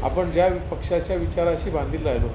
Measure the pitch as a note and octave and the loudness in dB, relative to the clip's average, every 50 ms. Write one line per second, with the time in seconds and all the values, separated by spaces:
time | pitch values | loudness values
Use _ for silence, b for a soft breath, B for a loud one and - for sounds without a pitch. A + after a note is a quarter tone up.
0 | - C3 C3+ F3+ F#3 F3 E3+ E3 F3+ F#3 F3+ F3 - - E3+ - - - F3+ E3+ | -2 0 0 0 0 0 2 4 4 4 4 0 -4 -6 -6 -4 -2 0 0 0
1 | E3 - F#3+ F3+ E3+ D#3+ - F3 E3+ E3+ E3 D#3+ - G3+ D#3 D3+ C#3 C3+ C#3+ D#3 | 0 0 -2 -2 0 -2 0 0 2 2 0 0 -2 -2 -2 -2 -2 -2 -2 -2
2 | D3 D3 C3 A#2+ - B2+ A#2 | 0 0 2 2 0 0 -2